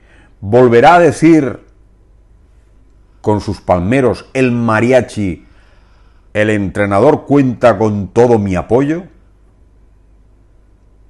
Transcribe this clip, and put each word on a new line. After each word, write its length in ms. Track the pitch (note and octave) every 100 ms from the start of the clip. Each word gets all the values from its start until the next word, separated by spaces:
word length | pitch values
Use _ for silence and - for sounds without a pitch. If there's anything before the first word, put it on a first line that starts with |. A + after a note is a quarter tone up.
| _ _ _ _
¿Volverá 540 | G2 A#2 B2+ A#2 C#3
a 60 | F3
decir 680 | E3 - D#3 D#3+ C3 - _ _ _ _ _ _ _ _ _ _ _ _ _ _ _ _
con 200 | - G#2+
sus 200 | G#2 F#2
palmeros 680 | - F2+ F2+ C3 B2 F2+ -
el 200 | - B2+
mariachi, 920 | A#2+ A2+ A2 A#2+ B2+ A2 - G2 D#2 _ _ _ _ _ _ _ _ _
"El 160 | G#2 G#2+
entrenador 760 | G#2+ F#2+ G2+ G2+ G2+ C3+ C#3+ -
cuenta 500 | C#3+ C3 A2+ A#2+ G2+
con 360 | A2 G#2 F#2
todo 260 | - A#2+ A2+
mi 160 | G2+
apoyo"? 480 | F2+ - A#2 C#3+ E3 F#3 _ _ _ _ _ _ _ _ _ _ _ _ _ _ _ _ _ _ _ _